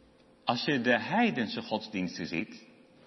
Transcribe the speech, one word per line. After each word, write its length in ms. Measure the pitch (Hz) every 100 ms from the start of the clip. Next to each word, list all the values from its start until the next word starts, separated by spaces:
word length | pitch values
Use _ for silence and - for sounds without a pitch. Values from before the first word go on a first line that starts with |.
| - _ _ _
Als 200 | - 120
je 160 | - 139
de 180 | 117 117
heidense 640 | 117 196 233 - 110 123
godsdiensten 640 | - 107 - 98 87 - 80
ziet, 400 | 82 104 - - - - -